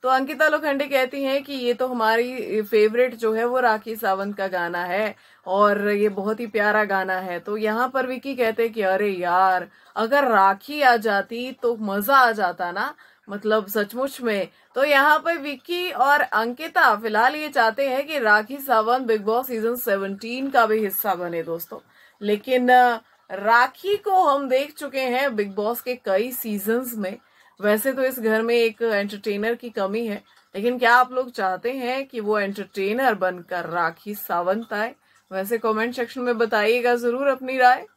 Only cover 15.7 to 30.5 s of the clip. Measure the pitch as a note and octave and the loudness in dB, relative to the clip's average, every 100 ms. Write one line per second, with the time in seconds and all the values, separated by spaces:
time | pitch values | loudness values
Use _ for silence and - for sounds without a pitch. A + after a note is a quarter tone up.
15.7 | F4 F4+ - C4 C#4+ - G#3 A3+ B3 D#4+ | -6 -4 0 4 4 2 0 -2 -4 -4
16.7 | - C#4+ G#3 A3+ G#3+ B3 D4+ D4+ C#4 A3+ | 2 2 2 0 2 2 0 -4 0 0
17.7 | G#3+ C#4 C4 C#4+ D4+ A3 G#3 G#3+ C#4 C#4 | 2 -2 -2 -2 -2 2 2 2 -10 0
18.7 | A#3 A3 B3 B3+ A3 G3+ A3+ B3+ A#3 A3 | 2 4 0 0 -2 0 -2 -2 -4 -2
19.7 | B3 B3 G3 G3 G3 A3+ B3 C4+ C4+ A3 | -4 -2 -2 -2 -8 -8 -8 -2 2 2
20.7 | A3 G#3 F#3+ G#3+ F3 F3 E3+ D#3+ E3+ - | 2 -2 -4 -4 -4 -4 -6 -6 -8 -10
21.7 | - _ _ _ _ G#3 G#3 G#3 B3+ B3 | -16 _ _ _ _ -4 -2 0 0 6
22.7 | B3+ B3 A#3 _ _ _ F#3+ G3+ A#3 C4 | 6 6 2 _ _ _ -6 2 4 4
23.7 | - F#4 G4+ G4+ F#4+ E4+ C#4 C#4 B3+ C#4+ | -2 -4 -4 0 2 4 2 0 0 -2
24.7 | - C#4+ C4+ C4 B3 C#4 A3 G3+ G3 G#3 | -8 -8 -4 -2 0 -2 -2 -4 -4 -4
25.7 | A#3+ - B3 - F#3+ A#3+ B3+ A#3 G#3 G3 | -4 -6 -8 -2 0 0 -6 -6 -6 -2
26.7 | A3+ B3+ A#3 F#3+ G#3+ _ _ _ _ G3+ | -2 -2 -8 -8 -8 _ _ _ _ 0
27.7 | G#3+ C4+ C4 C4 B3+ A3 A3 A3+ A#3+ A#3 | 2 0 0 -2 -2 0 0 2 2 2
28.7 | A3 A#3 G#3 G3+ G3+ G#3 G3+ G#3+ A#3+ A#3+ | 0 -2 0 -2 -6 -6 -4 -2 -4 -6
29.7 | A3 G3 G#3 A#3 G#3 _ _ _ | -6 -4 -4 -6 -8 _ _ _